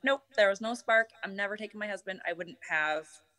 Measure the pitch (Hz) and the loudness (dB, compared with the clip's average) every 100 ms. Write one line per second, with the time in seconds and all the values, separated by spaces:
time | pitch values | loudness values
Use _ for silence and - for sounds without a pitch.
0 | 262 277 - - 202 196 220 240 - 226 | 0 0 0 4 4 4 -4 -4 2 4
1 | 226 - 202 196 202 208 214 214 208 190 | 2 -4 -10 -6 -4 -6 -10 -8 -8 -6
2 | 190 185 - 170 175 165 - 156 156 156 | -8 -8 -6 -6 -8 -14 -4 -2 0 -2
3 | 156 - _ | -6 -18 _